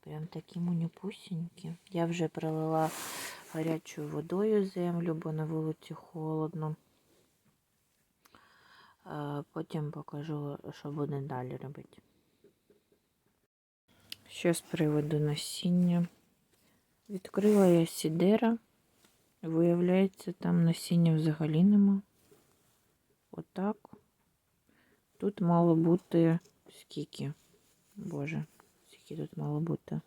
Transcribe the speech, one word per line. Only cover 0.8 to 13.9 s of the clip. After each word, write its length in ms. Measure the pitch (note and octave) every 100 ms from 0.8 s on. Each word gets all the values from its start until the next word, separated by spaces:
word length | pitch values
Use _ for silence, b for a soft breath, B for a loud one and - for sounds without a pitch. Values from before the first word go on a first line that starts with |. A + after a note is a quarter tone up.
| E3 - F#3+ - - E3+ E3+ - E3 E3+ _
Я 160 | E3+ E3+
вже 220 | E3+ D#3+
пролила 640 | - D#3+ D#3 D#3+ D#3+ D#3 - B B B B -
гарячою 560 | D#3+ D#3+ D#3+ - - D3+
водою 580 | D3+ D#3+ F3+ G#3+ G#3+ F#3+
землю, 480 | F#3 F3 E3+ E3+
бо 180 | D#3+ E3
на 120 | D#3
вулиці 500 | D#3 D#3+ D#3 D#3 -
холодно. 800 | D#3+ - E3 D#3 D#3 D#3 D#3 D#3 D#3 _ _ _ _ _ _ _ _ _ _ _ _ _ _ _ b b b b b b b
А 380 | - D3+ D3 C#3+ C#3+
потім 380 | - D#3 D#3+ D3
покажу, 680 | D3+ D3 D3 D3+ D3+ D3 C#3+ -
що 180 | D3 D3
буде 300 | D3 C#3+ C#3+
далі 360 | C#3 C3 B2+ C3+
робити. 460 | C3 C#3+ C3+ - _ _ _ _ _ _ _ _ _ _ _ _ _ _ _ _ _ _ _